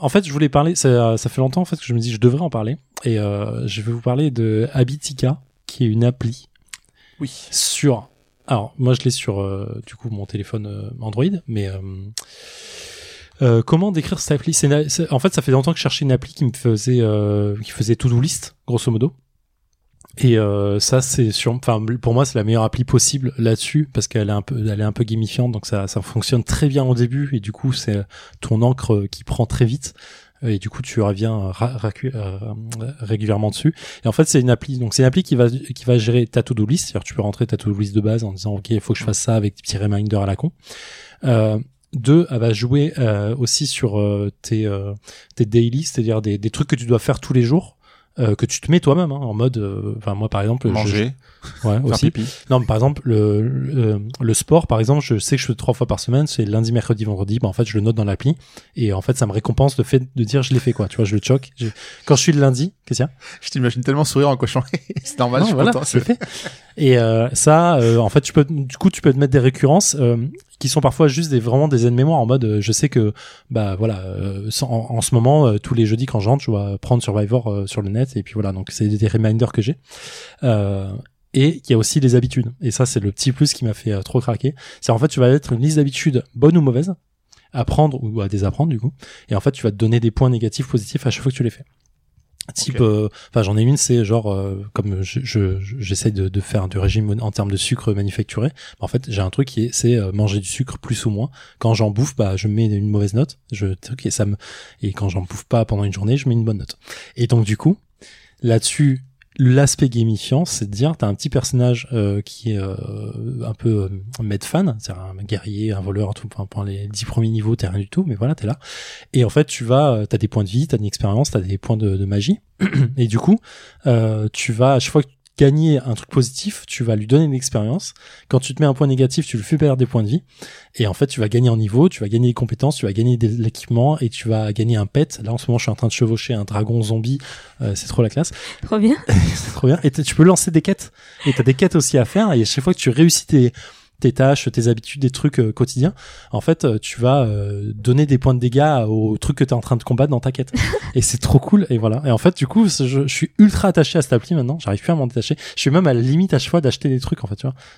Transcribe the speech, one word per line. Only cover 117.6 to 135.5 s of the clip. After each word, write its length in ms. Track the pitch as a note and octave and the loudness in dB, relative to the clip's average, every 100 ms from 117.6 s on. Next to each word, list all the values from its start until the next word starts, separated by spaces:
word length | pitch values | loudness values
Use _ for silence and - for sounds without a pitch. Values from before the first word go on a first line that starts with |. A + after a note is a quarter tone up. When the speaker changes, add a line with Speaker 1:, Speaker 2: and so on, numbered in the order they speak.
| F#2 | -2
Speaker 1:
rien 120 | G2 | -4
du 80 | G2+ | -4
tout, 160 | - F#3 | -4 -2
mais 100 | G2+ | -2
voilà, 200 | A#2+ D#3 | -2 -2
t'es 120 | G#2 | -4
là. 120 | - - - - - - | -6 -10 -18 -16 -18 -4
Et 100 | C#3 | 0
en 60 | A2+ | 2
fait, 160 | - D3+ | 2 0
tu 180 | - | -2
vas, 300 | A#2 B2+ D3 | 0 2 4
euh, 120 | A2+ G#2 | 2 0
t'as 120 | G#2 | -2
des 100 | G#2+ | -2
points 160 | A2 | -2
de 60 | G2 | -2
vie, 180 | A2+ D3+ | -2 0
t'as 100 | A#2 | -2
une 80 | G#2 | -2
expérience, 460 | - G#2+ G#2 D3 | -4 0 0 0
t'as 80 | A2 | -2
des 180 | F#2 G2 | -2 -4
points 200 | - A2+ | -2 -2
de, 180 | G#2+ F#2+ | 0 0
de 100 | G2 | -2
magie. 340 | G2+ G#2 G#3+ _ - | 0 0 -2 _ -4
<clears throat> 380 | F#3+ C#3+ B2 C3 | 0 2 0 2
Et 100 | A#2 | 0
du 100 | A2+ | 2
coup, 220 | - A3 - - - - C#3+ | 4 2 0 -20 -20 -4 2
euh, 400 | A#2 A2 A2 G#2+ | 2 2 0 -2
tu 180 | - - | -4 -4
vas, 220 | A2 B2+ | 2 4
à 60 | C3+ | 4
chaque 120 | - | 2
fois 120 | D3+ | 0
que 40 | C#3+ | 0
tu 60 | _ _ - | _ _ 4
gagnes 440 | C#3 D3 D#3+ C#3+ B2+ | 4 6 4 2 0
un 80 | |
truc 160 | A2 - | -6 -2
positif, 560 | - B2 - G3+ - - | 0 0 -2 -10 -10 -10
tu 160 | - | -6
vas 140 | A#2 G#2+ | -2 -2
lui 100 | G#2 | 2
donner 160 | C#3 | 4
une 100 | D#3 | 4
expérience. 600 | C3 C3 A#2 G#2+ D#3+ - - - - - | 0 -4 -4 -2 -4 -6 -14 -20 -20 -2
Quand 140 | C3 | 0
tu 120 | - | 0
te 80 | C3 | 0
mets 60 | D3+ | 2
un 60 | |
point 140 | C3 C#3+ | 2 2
négatif, 380 | C3 C3 D3 D3 | 2 2 0 -4
tu 120 | A#2 | -4
lui 60 | G2+ | -2
fais 120 | D#3 | 0
perdre 200 | D3+ C3 | 2 2
des 80 | B2 | 0
points 180 | A#2+ | 0
de 60 | G#2 | 0
vie. 120 | D3 - _ - - - - | -2 -4 _ -20 -20 -12 -4
Et 100 | A2 | -2
en 80 | |
fait, 140 | F2 C#3 | 0 -2
tu 140 | - | -2
vas 80 | G#2+ | -2
gagner 180 | A#2+ B2 | 2 2
en 80 | A2+ | 2
niveau, 320 | A2 A#2 F3+ | 2 2 2
tu 140 | - | 2
vas 80 | G#2 | -2
gagner 180 | A2+ B2 | 2 2
des 60 | |
compétences, 420 | A#2 A2+ A#2 C#3 D3 | 0 -4 -2 -2 0
tu 100 | G#2+ | -2
vas 60 | |
gagner 240 | G2 A#2+ A#2+ | 0 0 2
de 140 | A2+ A#2 | 0 0
l'équipement 560 | A2 - - A#2 C3 D3+ | -2 -4 -2 2 2 2
et 100 | A#2+ | -2
tu 180 | - A2+ | -4 -2
vas 240 | A2 G#2+ | -2 0
gagner 240 | G2+ A2+ A2+ | -2 0 0
un 100 | G2+ | 0
pet. 360 | C#3 D#3 - | 0 0 -2
Là, 80 | A2 | -6
en 60 | A#2+ | -4
ce 80 | |
moment, 100 | - | -2